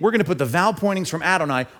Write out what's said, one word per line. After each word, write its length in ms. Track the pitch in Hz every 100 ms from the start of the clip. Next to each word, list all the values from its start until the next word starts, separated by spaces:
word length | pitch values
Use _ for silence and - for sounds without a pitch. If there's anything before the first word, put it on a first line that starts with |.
we're 100 | 202
gonna 140 | 226
put 140 | 139 165
the 80 | 139
vowel 260 | 160 202
pointings 380 | 196 202 190 170
from 120 | 160
Adonai 440 | 165 185 151 131 123